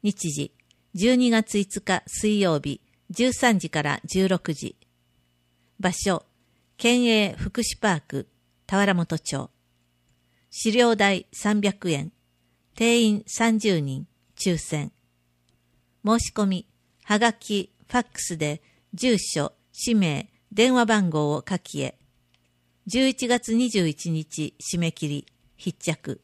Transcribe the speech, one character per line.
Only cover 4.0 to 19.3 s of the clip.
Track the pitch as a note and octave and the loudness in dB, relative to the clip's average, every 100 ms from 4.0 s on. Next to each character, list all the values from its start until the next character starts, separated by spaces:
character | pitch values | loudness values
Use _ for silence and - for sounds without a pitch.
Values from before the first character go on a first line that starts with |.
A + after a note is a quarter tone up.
| - | -4
十 | F#3 F#3+ | 0 2
六 | F3+ - | 0 -2
時。 | D3+ - - _ _ _ _ _ _ _ _ _ _ | -6 -8 -14 _ _ _ _ _ _ _ _ _ _
場 | F#3+ | -4
所、 | F3 G3+ F3+ _ _ _ _ _ _ | -2 -2 -2 _ _ _ _ _ _
県 | A#3 B3 | 2 4
営 | A#3+ A3 G3+ - | 4 2 2 -2
福 | F#3 G#3+ | -6 -4
祉 | A3+ - | -6 -2
パ | G#3+ | 0
ー | E3 | 0
ク、 | _ C#3 - _ _ _ - | _ -10 -10 _ _ _ -4
田 | G3 | 0
原 | G3+ | 2
本 | F#3 E3+ D#3+ | 2 -2 -4
町。 | - C#3 C3 _ _ _ _ _ _ _ _ _ _ | -6 -8 -8 _ _ _ _ _ _ _ _ _ _
資 | - A3 | -4 0
料 | A3 A#3+ A3 | 4 4 4
代 | G3+ F#3+ - | 2 2 -4
三 | - G#3 G#3+ | -6 0 0
百 | G3+ G3 F3+ | 0 -2 -2
円。 | D3 D#3 _ _ _ _ _ _ | -2 -4 _ _ _ _ _ _
定 | - A3+ A#3 | -2 2 4
員 | A3 G#3 - | 4 2 -4
三 | - A3+ A3 | 0 2 2
十 | G#3+ F3 | 2 0
人、 | C#3+ C3+ - _ _ | -2 -6 -12 _ _
抽 | - - E3 | -6 -2 -2
選。 | - D3+ D3 _ _ _ _ _ _ _ _ _ _ _ G#3 | -4 -6 -6 _ _ _ _ _ _ _ _ _ _ _ 0
申 | A3+ | 0
し | - | 0
込 | - G3+ | -2 -2
み、 | F#3 - _ _ _ | -2 -8 _ _ _
は | - G#3 | -2 2
が | A#3 | 2
き、 | A3+ - G#3 - _ _ | 0 -4 -4 -4 _ _
フ | B3 | -2
ァ | |
ッ | |
ク | A#3+ - | -2 -8
ス | - E3 | -8 -4
で、 | D3+ D3+ _ _ _ | -4 -4 _ _ _
住 | F3+ B3+ G#3+ | -4 0 2
所、 | - | 0